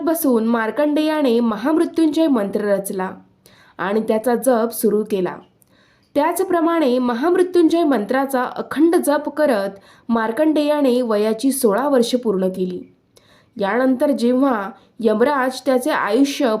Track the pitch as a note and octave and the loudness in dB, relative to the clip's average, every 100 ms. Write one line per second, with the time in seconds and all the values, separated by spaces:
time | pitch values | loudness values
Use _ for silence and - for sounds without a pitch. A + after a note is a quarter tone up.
0 | E4 D#4+ C#4 A#3 A3+ A#3 A3 A3+ D4+ D4 | -2 0 2 2 2 0 0 0 0 2
1 | D#4 D#4 C4+ A#3 A#3 G#3 C4 D#4+ E4 - | 0 0 2 2 0 -2 0 0 0 0
2 | D#4+ D#4 D#4+ A#3+ G3+ G#3 G3+ G3 F#3+ G3 | 0 2 2 2 0 -2 0 -2 -2 -6
3 | F#3+ - _ _ _ _ _ - F3+ A3 | -6 -8 _ _ _ _ _ -8 -4 -2
4 | A3 A3 B3 A#3 C4 A#3 A#3 - A3 G#3 | 0 -2 0 0 2 2 0 0 0 0
5 | G#3+ G3 E3+ D3+ - _ _ _ _ _ | -2 -2 -4 -6 -18 _ _ _ _ _
6 | _ C#4 D#4 F4 F#4 E4+ D#4+ E4 C#4 B3+ | _ -2 0 0 0 0 0 0 2 0
7 | B3 A#3 D#4+ F4+ F4+ F4 D#4+ E4 D#4+ A#3 | 0 0 0 2 2 2 2 2 2 0
8 | G3+ C4 C4+ C4 B3+ - - C4 E4 E4+ | 0 -2 -2 -2 -4 -8 -6 0 2 2
9 | C#4+ D4 D4 - D4 G#3+ G3 F#3+ - - | 2 -2 -2 -2 0 0 -2 -8 -20 -14
10 | - A#3 A3 A#3 D#4 D4 D4 D4 C4+ A#3+ | -4 -2 -2 0 0 2 0 2 2 2
11 | A#3+ G#3 A3 A3 C4+ C4 A3 G#3 C#4+ C4 | 0 0 0 0 -2 0 0 2 2 2
12 | A#3 A#3+ A#3 F#3+ F#3 F#3+ F3+ F3+ - _ | 2 0 -2 -2 -2 -4 -6 -8 -14 _
13 | _ _ _ _ _ - G3 A#3 C4 B3+ | _ _ _ _ _ -6 -2 0 0 0
14 | D4 A3 A#3 B3+ C#4 A3 G3 - _ - | 0 0 0 2 0 -2 -6 -14 _ -4
15 | A3 G#3+ C4 C#4 B3+ C4 C#4 B3+ D4+ C#4+ | 0 2 2 0 -2 -4 -2 0 0 -2
16 | G3 A3+ C#4 - B3+ A3 | 0 2 2 0 -2 -2